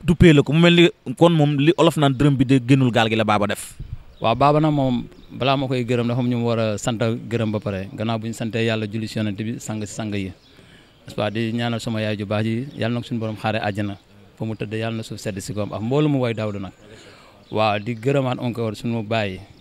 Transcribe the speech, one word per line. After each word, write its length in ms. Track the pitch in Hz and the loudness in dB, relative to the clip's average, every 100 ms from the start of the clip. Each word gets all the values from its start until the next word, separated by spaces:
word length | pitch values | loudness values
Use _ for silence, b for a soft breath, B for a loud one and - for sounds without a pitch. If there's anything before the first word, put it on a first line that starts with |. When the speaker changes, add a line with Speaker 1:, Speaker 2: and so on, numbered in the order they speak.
| - | 0
Speaker 1:
duppee 280 | 175 180 | 6 8
la 80 | 147 | 8
ko, 120 | 139 | 6
mu 60 | 151 | 6
mel 160 | 170 170 | 6 8
ni 380 | 170 - - 127 | 6 2 -6 4
kon 120 | 170 | 4
moom 260 | 165 147 147 | 6 4 4
li 140 | 147 - | 2 4
olof 200 | 160 160 | 4 4
naan 160 | 139 | 2
dërëm 220 | 127 147 135 | 4 4 4
bi 80 | 127 | 4
de 140 | 135 120 | 2 2
génnul 260 | 135 127 | 0 2
gaal 180 | 117 113 | 2 2
gi 60 | 110 | 2
la 80 | 107 | 2
Baba 220 | 104 101 | 2 0
def. 280 | - - - - - - - | -4 -10 -14 -14 -14 -16 -4
Speaker 2:
Waaw, 140 | 110 120 | -2 2
Baba 240 | 139 151 | 4 4
nag 100 | 156 | 2
moom 320 | 147 131 123 - - - | 2 0 0 -4 -14 -14
balaa 260 | 110 127 139 | -4 -2 0
ma 100 | 131 | 0
koy 160 | 127 | -2
gërëm 240 | 117 123 120 | 0 0 0
dafa 120 | 120 | 0
am 60 | 123 | 0
ñu 80 | 120 | 0
mu 80 | 117 | 0
war 120 | 113 | 0
a 180 | 110 104 | -2 -2
sant 200 | - 113 117 117 113 | -4 -2 -2 -2 -4
gërëm 220 | 113 110 | -2 -2
ba 80 | 104 | -2
pare, 300 | 104 98 101 | -4 -6 -8
gannaaw 260 | 101 110 113 | -6 -4 -4
bu 80 | 110 | -6
ñu 60 | |
santee 300 | 110 117 113 113 | -8 -6 -2 -2
Yàlla 200 | 110 107 | -2 -4
julli 200 | 110 110 | -6 -6
si 100 | 117 | -4
Yonent 160 | 107 98 | -4 -2
bi 220 | 110 123 | -6 -6
sang 200 | - 110 104 | -8 -8 -8
si 80 | |
sang 200 | - 110 | -8 -6
yi. 180 | 101 95 - b b b b b b - | -4 -6 -10 b b b b b b -12
N'est-ce 100 | - | -4
pas, 140 | 107 | -4
di 200 | 104 113 | -2 -2
ñaanal 260 | 117 120 113 | -2 -2 -4
sama 200 | - 110 | -4 -4
yaay 160 | 107 107 | -2 -4
ju 80 | 101 | -2
baax 180 | 107 | -2
ji, 240 | 110 113 139 - | 0 -2 -6 -6
Yàlla 180 | 110 120 | -4 -4
na 60 | |
ko 60 | 117 | -4
suñu 120 | 117 | -6
borom 160 | 110 107 | -4 -4
xaare 240 | 110 107 | -2 -2
àjjana, 380 | 104 101 104 98 _ - - - | -4 -4 -6 -8 _ -20 -20 -10
fa 80 | 113 | -8
mu 80 | 107 | -6
tëdd 180 | 110 | -6
Yàlla 240 | 110 113 113 | -6 -4 -6
na 60 | |
suuf 160 | 110 107 | -8 -10
sedd 200 | 113 98 | -8 -8
si 140 | - | -8
koom 200 | 98 101 | -6 -6
ak 80 | 95 | -4
mboolu 260 | 110 139 156 | -2 2 2
mu 100 | 143 | 2
way 140 | 123 | 0
dawlu 260 | 113 110 101 | -2 -4 -6
nag. 120 | 95 - b b b b b b - | -10 -14 b b b b b b -6
Waaw, 280 | 104 110 104 | 0 0 0
di 160 | 104 117 | -4 -4
gërëmaat 420 | 120 139 127 107 | 0 0 0 -2
encore 360 | 127 113 113 101 | -4 -2 -4 -4
suñu 260 | 117 117 | -4 -4
baay, 360 | 104 113 104 92 98 - | -2 -2 -2 -6 -14 -20